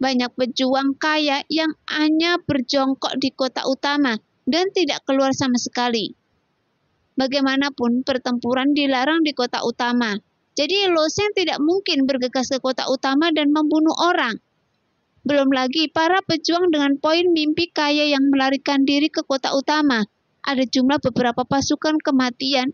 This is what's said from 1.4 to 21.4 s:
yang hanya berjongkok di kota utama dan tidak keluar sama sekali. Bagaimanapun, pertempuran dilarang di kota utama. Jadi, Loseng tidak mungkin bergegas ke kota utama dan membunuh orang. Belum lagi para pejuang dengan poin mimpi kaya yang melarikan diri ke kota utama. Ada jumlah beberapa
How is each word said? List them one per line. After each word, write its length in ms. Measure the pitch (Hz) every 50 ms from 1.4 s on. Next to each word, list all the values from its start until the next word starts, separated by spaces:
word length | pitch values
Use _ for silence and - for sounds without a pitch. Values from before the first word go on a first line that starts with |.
| -
yang 240 | - 302 320 320 311 302 _ -
hanya 560 | - - 311 302 311 311 320 330 349 349 349 -
berjongkok 720 | - 294 277 240 - 269 277 262 269 269 - - 262 - 262 269
di 80 | 269
kota 380 | - - 269 254 - - - -
utama 480 | 269 - - 285 285 294 285 254 220 214 _ _ _ _ - -
dan 160 | 254 330 370 392 -
tidak 320 | 392 339 277 262 151 -
keluar 240 | - 269 269 269 269
sama 300 | 269 269 277 262 247 233 -
sekali. 480 | - - 254 240 247 233 226 190 - - _ _ _ _ _ _ _ _ _ _ _ _ _ _ _ _ _ _ _ -
Bagaimanapun, 880 | - 262 262 269 285 269 269 269 269 277 285 269 - 240 233 240 254 262
pertempuran 720 | - 262 254 - 254 240 240 - 233 254 262 262 285 294
dilarang 480 | 285 285 269 269 247 254 294 320 330 320
di 80 | 302
kota 320 | 277 - 247 247 - - -
utama. 560 | 233 240 - 247 240 240 240 233 220 202 208 - _ _ _ _ _ - -
Jadi, 320 | 294 302 370 403 403 370
Loseng 400 | 339 320 311 320 - - 415 415 403 392
tidak 240 | 359 311 - - 285
mungkin 460 | 311 359 392 392 - 330 277 269 262
bergegas 420 | 277 254 247 254 - 262 247 -
ke 80 | 277 254
kota 320 | - 262 254 - - -
utama 400 | 262 262 - 269 269 285 330 339
dan 240 | 311 302 294 285 294
membunuh 400 | 311 311 294 302 311 311 320 277
orang. 480 | - 330 349 359 349 277 233 208 - _ _ _ _ _ _ _ _ _ _ _ _ _ _ _ _ -
Belum 300 | 240 294 285 277 269 277
lagi 340 | 254 254 262 269 320 311 294 -
para 320 | 320 320 330 359 381 381
pejuang 480 | - 330 311 320 - 330 339 370 359 311
dengan 240 | 294 285 277 277 277
poin 300 | - 302 320 339 349 359
mimpi 380 | 339 320 302 302 302 339 339 339
kaya 380 | - - 302 294 294 294 294 294
yang 180 | 285 269 269 277 277
melarikan 560 | 277 269 269 277 269 - - 285 277 277 277
diri 240 | 285 285 302 311 -
ke 100 | 320 302
kota 320 | - 277 269 - - -
utama. 480 | 269 269 - 302 302 302 285 247 220 208 - _ _ _ _ _ _
Ada 240 | - 277 277 254 262
jumlah 340 | 226 - 262 247 262 285 294
beberapa 460 | - 254 233 - 247 240 240 -